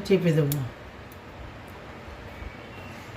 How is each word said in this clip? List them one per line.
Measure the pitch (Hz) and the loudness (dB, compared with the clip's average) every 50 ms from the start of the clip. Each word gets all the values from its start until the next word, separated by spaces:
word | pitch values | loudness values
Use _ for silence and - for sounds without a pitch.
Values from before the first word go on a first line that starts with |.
| 196 | 6
চেপে | - 196 175 170 170 151 156 | 8 6 8 8 8 8 8
দেবো। | 147 139 143 143 127 113 - - - - - - - - - - - - - - - - - - - - - - - - - - - - - - - - - - - - - - - - - - - - - - - - - | 8 6 4 2 0 -2 -6 -8 -12 -14 -14 -14 -14 -14 -14 -14 -14 -14 -12 -12 -12 -12 -12 -12 -12 -12 -12 -12 -12 -12 -12 -12 -12 -12 -12 -12 -10 -12 -10 -10 -10 -10 -10 -10 -12 -12 -12 -12 -12 -12 -12 -12 -12 -12 -12